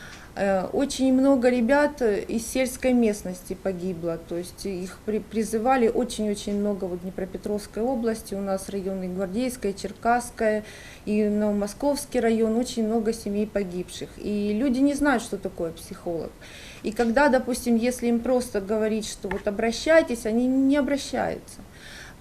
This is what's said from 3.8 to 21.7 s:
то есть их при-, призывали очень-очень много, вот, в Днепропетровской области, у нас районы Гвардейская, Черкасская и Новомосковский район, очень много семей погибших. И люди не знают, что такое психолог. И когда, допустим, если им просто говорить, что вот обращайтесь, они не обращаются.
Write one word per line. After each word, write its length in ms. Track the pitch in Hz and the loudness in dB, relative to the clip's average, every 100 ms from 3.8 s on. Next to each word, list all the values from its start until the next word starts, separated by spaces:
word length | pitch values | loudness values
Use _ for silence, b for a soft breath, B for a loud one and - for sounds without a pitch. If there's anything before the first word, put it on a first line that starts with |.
| 185 170 170 165 - | -4 -4 -4 -4 -6
то 80 | 170 | -6
есть 280 | 180 - 202 | -8 -8 -8
их 320 | 185 185 - - | -6 -8 -10 -4
при-, 140 | 208 | -4
призывали 680 | - 214 208 226 233 269 226 | -2 -2 -2 0 4 4 4
очень-очень 680 | - 247 - 214 202 - 202 | 2 -2 -2 -2 -2 -2 0
много, 280 | 208 190 190 | 0 -2 -4
вот, 140 | 175 | -6
в 20 | |
Днепропетровской 840 | 185 185 185 185 208 208 - - | -6 -6 -6 -6 -4 -4 -4 -4
области, 520 | 240 254 226 220 - 196 | -2 0 -2 -4 -6 -6
у 40 | |
нас 300 | 196 190 196 | -2 -4 -4
районы 400 | 196 190 190 185 | -6 -4 -4 -4
Гвардейская, 640 | 180 196 202 254 247 196 | -4 -4 -2 -2 -2 -4
Черкасская 920 | 196 202 - 233 240 240 - 220 214 214 B B B - | -4 -8 -2 2 2 0 -2 0 0 -4 B B B -2
и 200 | 214 208 | 2 2
Новомосковский 960 | 208 208 208 202 - 285 277 - 247 | 2 2 0 -2 -2 0 0 -2 0
район, 340 | 226 226 220 220 | 2 4 2 2
очень 300 | 247 233 214 | 0 0 0
много 260 | 233 214 | 2 0
семей 340 | 226 208 202 214 | -2 -2 -2 0
погибших. 600 | 202 185 180 175 - 147 - | -2 -2 -6 -8 -10 -12 -8
И 360 | - 208 208 | -4 -2 0
люди 260 | 208 277 247 | 0 2 4
не 140 | 285 | 2
знают, 280 | 285 294 240 | 4 2 2
что 160 | - 196 | 0 -6
такое 340 | 190 - 165 | -6 -4 -6
психолог. 600 | 165 - 185 175 170 - - B B B B | -6 -14 -10 -6 -6 -6 -12 B B B B
И 80 | - | -6
когда, 360 | 214 233 226 294 | 0 4 6 6
допустим, 480 | 254 - 254 247 233 | 4 2 -2 2 2
если 320 | 240 247 240 | 2 0 0
им 120 | 233 | 2
просто 420 | 233 254 247 208 | 2 0 0 -4
говорить, 440 | 190 214 220 214 208 | 0 0 0 0 -4
что 220 | - 196 | -8 -6
вот 200 | 196 208 | -4 -4
обращайтесь, 800 | 202 226 226 311 320 320 233 220 | 0 0 0 6 6 6 0 0
они 220 | 226 254 | 2 4
не 300 | 262 269 294 | 4 4 4
обращаются. 840 | 277 277 - 233 - - - - - | 2 0 -2 -2 -2 -4 -10 -18 -20